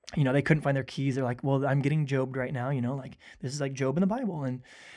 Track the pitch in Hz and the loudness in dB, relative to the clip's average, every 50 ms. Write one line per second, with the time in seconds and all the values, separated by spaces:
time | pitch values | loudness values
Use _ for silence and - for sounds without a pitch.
0 | _ - - - 143 131 131 143 139 - 160 151 - 151 139 135 131 - - - | _ -6 -2 2 2 4 4 4 4 4 4 2 2 2 0 0 -2 -4 -4 -2
1 | 135 139 127 135 131 120 123 123 - 135 139 135 139 135 135 143 135 143 151 156 | 0 0 0 0 0 -2 -2 -2 0 0 2 2 2 2 2 2 2 2 2 2
2 | 147 131 139 131 131 131 131 131 127 131 131 123 123 135 143 127 120 120 139 139 | 0 0 0 0 0 0 -2 -4 -4 -4 -4 -4 -2 -2 -2 0 0 -2 -2 -4
3 | 131 127 - - - - - - - 131 139 147 143 139 139 127 135 131 135 165 | -6 -10 -14 -18 -20 -20 -14 -10 -8 -8 -6 -4 -4 -4 -2 0 0 0 2 2
4 | 196 190 214 254 269 196 175 151 139 131 127 127 123 - - - - - - | 2 0 0 -2 -2 -4 -4 -4 -4 -4 -4 -6 -10 -14 -20 -20 -20 -20 -20